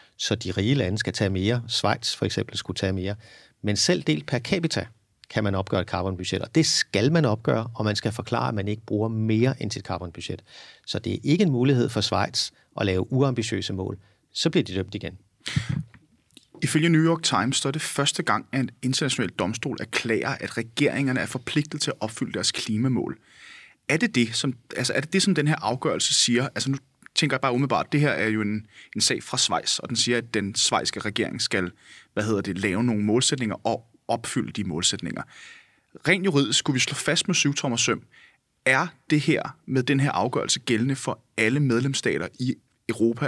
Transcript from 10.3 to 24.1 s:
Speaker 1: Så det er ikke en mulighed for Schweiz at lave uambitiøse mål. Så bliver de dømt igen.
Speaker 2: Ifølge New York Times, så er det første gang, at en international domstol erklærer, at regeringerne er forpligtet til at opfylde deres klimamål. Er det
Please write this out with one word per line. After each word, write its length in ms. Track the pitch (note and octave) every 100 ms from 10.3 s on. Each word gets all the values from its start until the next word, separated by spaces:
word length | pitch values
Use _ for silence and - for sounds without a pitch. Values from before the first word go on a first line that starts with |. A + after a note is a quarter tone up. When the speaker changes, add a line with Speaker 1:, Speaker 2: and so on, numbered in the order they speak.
| - - - - - -
Speaker 1:
Så 140 | G#2
det 140 | -
er 40 | G2
ikke 200 | - E3
en 80 | G3+
mulighed 380 | B2+ B2+ C3 A#2
for 120 | A2+
Schweiz 500 | G2+ F#2+ - - - - _ -
at 60 | G2+
lave 260 | F#2 -
uambitiøse 640 | C3 C#3 B2 A2 G2 G2+
mål. 240 | G2 F#2+ G2+ - _ _
Så 160 | - E3
bliver 140 | E3+
de 120 | A2 F#2+
dømt 200 | F#2 G#2
igen. 220 | E2 - _ _ - - - - - - _ _ _ - _ -
Speaker 2:
Ifølge 260 | C3+ D#3 E3
New 120 | D#3+
York 220 | D#3+ E3
Times, 340 | E3 A2 A2 C3+
så 100 | C#3
er 40 |
det 100 | D3+
første 420 | - - C#3+ -
gang, 220 | - G#2+ -
at 80 | C3
en 100 | A#2+ -
international 480 | B2+ C3 C#3 - A2
domstol 480 | - F#2+ A2+ - A2+
erklærer, 580 | - - A2+ A2 F#2+ C#3
at 180 | - -
regeringerne 640 | A2+ - D3 A2 C#3 B2+
er 60 | E2+
forpligtet 560 | B2+ - D3+ D3 D#3
til 100 | -
at 60 | -
opfylde 340 | A2 - B2
deres 180 | G#2 F#2
klimamål. 680 | - - G#2+ C3 A#2 - - _ - - - - _ -
Er 80 | D3+
det 180 | A#3+